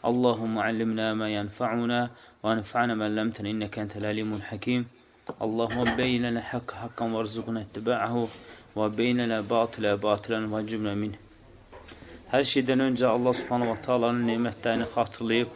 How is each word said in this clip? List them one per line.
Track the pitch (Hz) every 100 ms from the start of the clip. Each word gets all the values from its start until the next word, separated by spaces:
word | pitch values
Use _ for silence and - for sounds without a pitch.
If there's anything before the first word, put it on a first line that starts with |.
اللهم | 117 123 123 113 113 110
علمنا | 107 113 113 110 110
ما | 110 107
ينفعنا | 104 101 - 120 117 117 120 123 - - _
وانفعنا | 107 113 104 120 120
ما | 110
علمتنا | 107 107 110 113 101
إنك | 110 104 -
أنت | 104 101
العليم | 107 107 110
الحكيم. | 104 - 104 123 123 120 - - _ - -
اللهم | 110 113 113 120 120 117
بين | 127 123
لنا | 120 117
الحق | - 123 -
حقا | - 113 - 117
وارزقنا | 113 110 110 113 113
اتباعه | 104 - 113 120 107 120 113 - - - - 104
وبين | 107 107 120 123
لنا | 117 113
باطلا | 101 117 113 - 104
باطلا | 101 104 101 - 110 110
وارزقنا | 107 107 110 107
منه. | 101 107 113 - - - - - - - - - - -
Hər | 131
şeydən | 135 139 127 131
öncə | 135 120 123
Allah | 117 123
Subhanahu | 123 - 120 120
va | 107
Taalanın | - 123 117 120 117
nemətlərini | 113 120 - 120 113 113
xatırlayıb | - 110 - 113 117 120